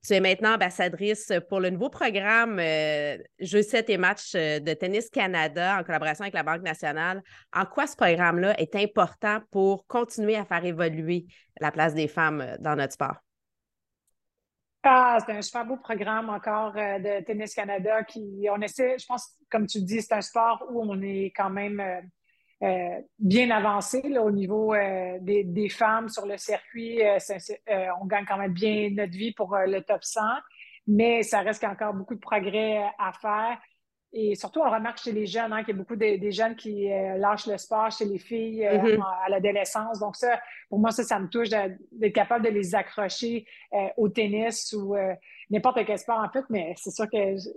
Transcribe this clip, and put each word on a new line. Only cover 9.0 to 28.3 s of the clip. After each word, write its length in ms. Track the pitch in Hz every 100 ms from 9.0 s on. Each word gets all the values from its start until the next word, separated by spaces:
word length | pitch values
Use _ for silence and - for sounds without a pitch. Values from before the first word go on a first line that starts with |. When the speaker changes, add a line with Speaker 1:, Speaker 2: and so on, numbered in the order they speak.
| 175 - 214 214 -
Speaker 1:
pour 380 | 202 190 196 _
continuer 480 | 247 240 - 208 220
à 80 |
faire 200 | 202 170
évoluer 640 | 175 165 170 156 160 175 175 - _ -
la 120 | 151
place 220 | 151 160
des 120 | 151 151
femmes, 340 | - 160 151
euh, 160 | 131 -
dans 160 | 156 147
notre 160 | 139
sport ? 240 | - 135 - _ _ _ _ _ _ _ _ _ _ _ _ _ _ _ _
Speaker 2:
Ah, 340 | 277 254 247 233 226
c'est 60 |
un 100 | 208
super 220 | 208 240 233
beau 100 | 262
programme 540 | - 220 202 220 226
encore, 440 | 208 220 214 220 202
euh, 220 | 208 196
de 260 | 196 202
Tennis 280 | 180 214 214
Canada 500 | - 202 202 190 220
qui, 420 | 214 233 208 196 202
on 100 | 202
essaie, 360 | 208 - 254 254
je 80 | -
pense, 280 | 247 - _ _
comme 160 | 226 202
tu 160 | 220
dis, 180 | 185 226
c'est 140 | 214
un 60 | 214
sport 440 | 196 233 226 226 262
où 100 | 240
on 220 | 220 196
est 300 | 196 196 190 -
quand 140 | 196
même, 300 | 190 202 202
euh, 200 | 196 180 180 _ _ _ _ _
euh, 380 | 196 185 175 175 - _
bien 320 | 208 202 247
avancé, 520 | 220 202 202 196 254 269
là, 140 | 269
au 80 | 214
niveau, 440 | 202 190 214 214
euh, 440 | 214 202 190 185 185
des, 240 | 185 208
des 240 | 185 175 202
femmes 400 | - 220 220 226
sur 180 | 220 202
le 100 | 196
circuit. 680 | - 208 - 233 226 233
Euh, 120 | 214 196
c'est, 200 | - 196
c'est, 220 | - 208 -
euh, 180 | 196 185 180
on 60 | 190
gagne 180 | 202
quand 120 | 202